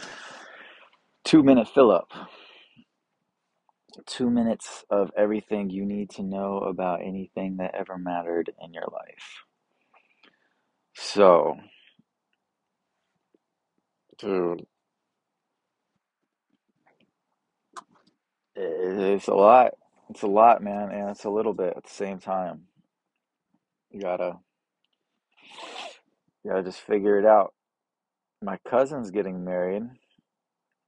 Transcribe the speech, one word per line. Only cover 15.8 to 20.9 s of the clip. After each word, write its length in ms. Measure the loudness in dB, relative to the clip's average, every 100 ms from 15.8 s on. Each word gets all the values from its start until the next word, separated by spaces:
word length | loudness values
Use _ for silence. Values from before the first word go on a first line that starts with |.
| _ _ _ _ _ _ _ _ _ _ _ _ _ _ _ _ _ _ _ -20
i-, 840 | -20 _ _ _ _ _ _ -10
it's 680 | -8 -4 -4 -2 0 0 0
a 60 |
lot. 400 | 6 8 8 6 0 _ _ -20
It's 120 | -8
a 60 | 0
lot, 360 | 6 6 6
man, 280 | 0 -6 -6